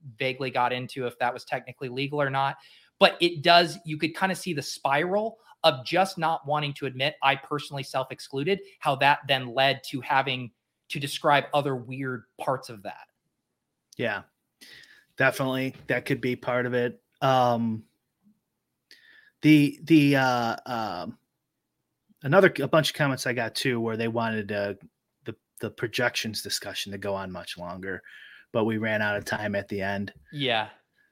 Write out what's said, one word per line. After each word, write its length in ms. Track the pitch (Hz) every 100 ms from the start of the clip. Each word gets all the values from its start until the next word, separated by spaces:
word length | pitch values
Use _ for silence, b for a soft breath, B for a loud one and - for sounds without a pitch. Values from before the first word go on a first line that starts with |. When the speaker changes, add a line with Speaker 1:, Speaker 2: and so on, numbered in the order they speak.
| 147 110
Speaker 1:
vaguely 340 | 131 131 131
got 220 | 127 123
into 340 | 127 127 139 123
if 100 | -
that 120 | 123
was 120 | 123
technically 440 | - 135 127 - 131
legal 320 | 123 139 147
or 100 | 139
not. 260 | 135 135 - b b b _
But 180 | 190 -
it 220 | 175 170
does, 360 | 170 175 170 151
you 120 | 156 151
could 160 | 165
kind 200 | - 190
of 60 | 175
see 160 | 185
the 80 | 143
spiral 760 | - - 139 143 175 202 220 - b b
of 200 | 160 131 110
just 320 | 170 190 -
not 280 | 160 165 143
wanting 280 | 151 147
to 100 | 139
admit, 320 | 135 127 139 -
"I 140 | 139 139
personally 480 | - 147 - 139
self-excluded," 760 | 135 135 131 123 - 135 151 196 B B
how 160 | 151 131
that 240 | 143 143 139
then 280 | 135 127
led 280 | 117 135 135
to 180 | - 135
having 500 | - 135 135 127 123 - _ _ _
to 100 | 151
describe 460 | 139 - 156 143 135
other 200 | 147 139
weird 500 | 131 117 131 135 123 - -
parts 300 | - 131 -
of 140 | 110
that. 260 | 95 - - _ _ _ _ _ _ _ _ -
Speaker 2:
Yeah, 280 | 117 98 - _ _ _ B B B B B -
definitely. 580 | 135 131 131 131 131 - -
That 180 | 123
could 160 | - 123
be 160 | 127 123
part 300 | - 123 123
of 80 |
it. 260 | 123 120 117 _ _
Um, 640 | 135 131 123 120 117 110 - _ _ _ _ _ _ _ _ _ _ b b b b _
the, 400 | 151 151 143 -
the, 320 | 151 160 143 139
uh, 400 | 131 123 117 - -
um, 520 | 117 107 87 85 - _ _ _ _ _ _ _ _ _ _
another, 300 | 139 180 190 -
a 80 | 131
bunch 220 | 160 151
of 40 | -
comments 300 | 143 127 135
I 60 |
got 220 | 123 113
too, 260 | - 135 117
where 160 | 113 110
they 120 | 113
wanted, 440 | 117 113 110 101
uh, 220 | 101 101 98 - _ _ _
the, 100 | - - _ -
the 100 | 110
projections 720 | - 113 117 123 - 113 104
discussion 500 | 101 - 101 92 101
to 60 | 98
go 160 | 101
on 180 | 98 95
much 240 | 90 87 -
longer, 460 | 87 92 95 87 B B B B B
but 120 | 120
we 120 | 110 110
ran 240 | 110 107
out 160 | 107 104
of 80 |
time 300 | - 107 107
at 140 | 101 -
the 120 | 101
end. 320 | 95 101 98 - _
Speaker 1:
Yeah. 380 | 147 131 110 110 - _ _ _